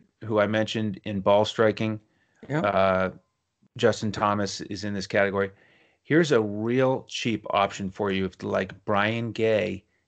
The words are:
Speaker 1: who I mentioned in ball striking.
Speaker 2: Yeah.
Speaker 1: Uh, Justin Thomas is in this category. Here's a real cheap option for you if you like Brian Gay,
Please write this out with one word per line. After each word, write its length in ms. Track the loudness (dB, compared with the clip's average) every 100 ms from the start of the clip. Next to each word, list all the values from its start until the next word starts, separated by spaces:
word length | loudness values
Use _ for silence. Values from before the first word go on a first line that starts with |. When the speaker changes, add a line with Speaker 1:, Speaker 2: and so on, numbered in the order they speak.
| _ _
Speaker 1:
who 160 | -2 2
I 80 | 2
mentioned 540 | 2 0 -2 -4 -6
in 160 | -6 -2
ball 240 | 4 4
striking. 560 | 4 2 2 2 -4 -6 _ _ _ _ -6
Speaker 2:
Yeah. 140 | -2
Speaker 1:
Uh, 500 | 2 4 4 2 0 -6 _ _ _ _ _ 0
Justin 360 | 2 2 -4
Thomas 480 | 0 0 0 -2 -6
is 240 | -10 -8 -6
in 80 |
this 140 | -6 -2
category. 440 | 2 2 0 -2 -6 _ _ _ _
Here's 280 | 0 2 4
a 80 | 2
real 640 | 2 -2 -2 0 2 0 -6
cheap 360 | -6 -4 -4 -2
option 400 | 0 0 -2 -8
for 220 | -4 -2
you 120 | 0
if 120 | -2 -6
you 60 | -4
like 240 | -4 -4 -8 -2
Brian 460 | 0 0 -2 -4
Gay, 500 | 0 2 2 0 -6 -12 _